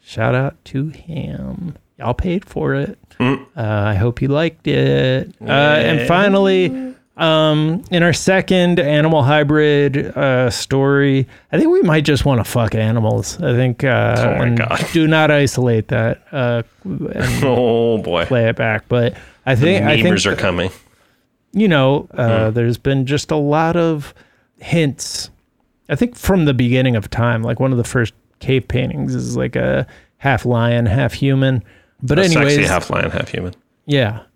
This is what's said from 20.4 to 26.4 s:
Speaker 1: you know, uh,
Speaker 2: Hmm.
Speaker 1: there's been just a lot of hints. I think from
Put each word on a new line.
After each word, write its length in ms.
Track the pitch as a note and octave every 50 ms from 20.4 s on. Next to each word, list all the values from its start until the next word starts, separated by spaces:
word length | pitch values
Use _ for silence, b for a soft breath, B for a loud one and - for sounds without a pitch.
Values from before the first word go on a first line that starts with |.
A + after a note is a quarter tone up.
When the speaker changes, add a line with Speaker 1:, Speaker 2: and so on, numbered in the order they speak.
| - G2 F2 F2 F2 F#2 - b b b b b b b b b b b _ _ _ _ -
Speaker 1:
you 160 | F#3+ G#3+ G#3
know, 400 | E3+ C#3+ C3 C3 C#3 D3 - - -
uh, 300 | - B2+ A#2 A2+ A2+ A2 A2
Speaker 2:
Hmm. 60 | A2
Speaker 1:
there's 240 | A#2+ A#2 A#2 A#2+ -
been 280 | _ C#3 C3+ C3+ C3
just 240 | B2 C#3+ D3 - -
a 60 | D#3+
lot 400 | D3+ D3 C#3+ D3 D3+ D#3+ E3 F3
of 360 | F3 E3+ E3 D#3+ D3+ C#3+ - - b b b b b b b b _
hints. 720 | - - - E3+ D#3+ C#3+ B2 - - - - - - - - _ _ _ _ _ _ _ _ _ _ _
I 60 | D3
think 200 | C3+ A#3+ A#3+ B3
from 280 | - - - F#3+ G3